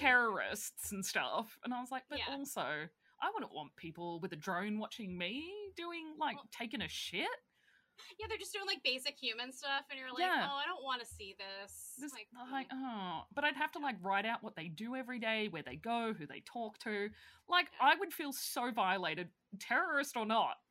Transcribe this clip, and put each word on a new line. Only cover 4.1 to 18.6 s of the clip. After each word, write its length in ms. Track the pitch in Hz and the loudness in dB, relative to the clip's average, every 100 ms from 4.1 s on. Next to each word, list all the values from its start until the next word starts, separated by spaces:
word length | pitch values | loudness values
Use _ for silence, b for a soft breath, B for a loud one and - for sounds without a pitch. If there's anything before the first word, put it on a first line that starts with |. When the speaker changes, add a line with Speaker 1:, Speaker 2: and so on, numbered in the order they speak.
| 170 | -4
Speaker 1:
with 140 | 185 | -4
a 40 | 156 | -4
drone 420 | 170 175 208 214 | -2 0 0 -2
watching 360 | 214 - 196 180 | -4 -6 -6 -2
me 380 | 180 247 330 415 403 370 | -2 -2 -6 -8 -8 -6
doing, 400 | 339 339 320 311 | -6 -6 -8 -2
like, 200 | 294 277 | -2 -2
Speaker 2:
Well 120 | 247 | -8
Speaker 1:
taking 300 | - 240 240 | -8 -4 -2
a 60 | 165 | -4
shit." 420 | - - 180 359 - _ B B B B B B 359 | -4 -2 0 0 -2 _ B B B B B B -8
Speaker 2:
Yeah, 80 | 440 | -4
they're 100 | 440 | -4
just 120 | 381 | -4
doing, 120 | 403 392 | -4 -2
like, 160 | 339 | 0
basic 320 | 262 254 269 277 | 0 0 -2 -4
human 300 | 247 226 254 | -4 -4 -6
stuff, 300 | 262 285 277 285 | -6 0 0 -2
and 80 | 269 | -6
you're 100 | 262 | -6
like, 100 | 254 | 2
Speaker 1:
Yeah. 260 | 370 320 208 | 4 4 4
Speaker 2:
"Oh, 60 | 277 | 2
I 100 | 302 | 0
don't 160 | 359 | -2
wanna 240 | 262 247 226 | -2 -2 -4
see 300 | - 196 196 | -10 -12 -10
this." 560 | 196 196 202 - - - | -10 -8 -10 -12 -12 -8
Speaker 1:
This, 120 | 285 | -8
Speaker 2:
Like, 160 | 247 214 247 254 | -10 -14 -14 -6
Speaker 1:
like, 200 | 269 - | -6 -4
Speaker 2:
mm. 100 | 262 | -4
Speaker 1:
oh. 460 | 262 220 185 165 - | -4 -4 -2 -4 -4
But 120 | - | 0
I'd 140 | 294 277 | 2 2
have 140 | 302 | 0
to, 60 | 339 | 0
like, 180 | 285 202 | -4 -2
write 240 | 185 196 220 | 2 4 4
out 160 | 226 | 0
what 140 | 214 - | -4 -8
they 140 | 165 | -8
do 260 | 151 226 262 | -6 -4 -4
every 240 | 247 247 | -4 -2
day, 300 | 220 220 214 | 2 2 2
where 120 | 165 | -2
they 140 | 139 143 | -6 -6
go, 360 | 226 233 226 | 0 2 2
who 120 | 175 147 | -2 -6
they 140 | 117 | -8
talk 400 | - 247 220 - | -10 -6 -6 -6
to. 320 | 226 208 208 B B B - | -2 0 -2 B B B 4
Like, 220 | 349 349 | 4 4
Speaker 2:
Yeah. 160 | - 269 | 6 8
Speaker 1:
I 60 | 339 | 8
would 160 | 381 | 4
feel 220 | - 294 | -2 -4
so 380 | 262 - - | -2 -2 0